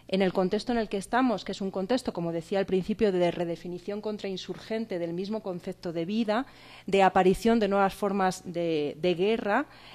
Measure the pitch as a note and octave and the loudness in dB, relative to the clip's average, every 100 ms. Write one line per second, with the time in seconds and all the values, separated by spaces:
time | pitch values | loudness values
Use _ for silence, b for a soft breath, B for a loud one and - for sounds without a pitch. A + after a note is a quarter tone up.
0 | - F#3+ F#3+ G3 F#3 G#3 - A#3 G#3+ G3+ | -4 0 2 2 0 0 -2 -2 -2 -4
1 | - A#3+ C4 G3 - F#3+ F#3+ F#3+ F#3+ B3+ | -2 0 2 0 -4 -6 -6 -4 -2 -2
2 | - F#3 E3+ E3 D#3+ G3 G3 F#3+ F3+ G#3+ | -2 -4 -4 -4 -2 -2 0 0 0 0
3 | G#3+ F#3 F3 E3 E3+ E3+ F3 F3 - G#3 | 2 4 2 2 -2 -4 -8 -10 -8 -6
4 | G#3+ G#3 G3+ F#3 - E3+ - A3 A3+ F3+ | -6 -6 -6 -8 -8 -10 -6 -6 -4 -4
5 | E3+ E3+ G3 A3 G#3 F3 - F#3 F3+ E3 | -4 -4 -4 -4 -6 -6 -8 -8 -6 -4
6 | E3+ A3 G#3+ G#3+ C#4 B B B - G3 | -2 0 0 0 -4 B B B 0 4
7 | F#3+ F#3+ F#3 F#3+ A3+ A#3 G3+ G3 G3 - | 6 6 6 4 4 4 4 4 2 0
8 | G3+ G3 F#3 F3+ F#3 F3 E3+ D#3 D3 - | -2 2 0 0 -6 -4 0 0 -2 0
9 | F3+ E3 G3 A3 A3 A3 D4+ B B | 0 2 2 2 0 0 -2 B B